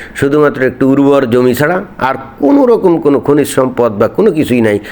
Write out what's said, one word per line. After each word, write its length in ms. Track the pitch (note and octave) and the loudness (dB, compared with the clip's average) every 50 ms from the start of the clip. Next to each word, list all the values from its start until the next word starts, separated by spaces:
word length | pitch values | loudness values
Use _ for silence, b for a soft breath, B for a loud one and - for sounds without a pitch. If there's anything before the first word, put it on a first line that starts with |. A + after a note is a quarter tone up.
| B B B | B B B
শুধুমাত্র 460 | - - C#3+ C#3+ D3+ D3 C#3+ A#2+ B2 | -4 -2 0 0 2 0 0 0 0
একটু 280 | C3 B2+ B2+ - C#3 C3 | -2 -2 -2 0 0 0
উর্বর 360 | C3+ C#3 C#3 C#3 C#3+ C#3 C3+ | 2 2 2 2 2 2 2
জমি 280 | A#2 A2 B2 B2+ B2+ A#2+ | 0 0 2 2 2 0
ছাড়া 300 | B2 D3 D3+ F3+ F#3 G3+ - - - | 0 0 -2 -2 -4 -6 -8 -10 -6
আর 180 | B2 B2+ C3+ - - - - - | -4 -4 -4 -4 -8 -14 -10 -2
কোনো 260 | - C#4 C#4 C#4+ C4+ | 0 2 2 4 4
রকম 360 | A#3+ A#3 G#3 - F#3+ E3+ D3+ | 4 2 2 2 2 0 2
কোনো 180 | - D3+ C#3+ B2+ | 0 0 0 0
খনিজ 280 | A2 - C#3+ D3 C#3 - | 0 0 0 0 0 0
সম্পদ 440 | - - C3 B2+ B2 - A#2+ A#2 | 0 -2 -2 -2 0 -2 -2 -2
বা 160 | G#2+ G2 A2+ G#2 | 0 0 -2 -2
কোনো 240 | - - G3 A3+ | 0 0 0 2
কিছুই 300 | E3+ D#3 C#3+ - B2 B2 | 2 0 -2 0 0 0
নাই, 180 | A2+ A2 G#2 G2+ - B | 2 0 0 -2 -4 B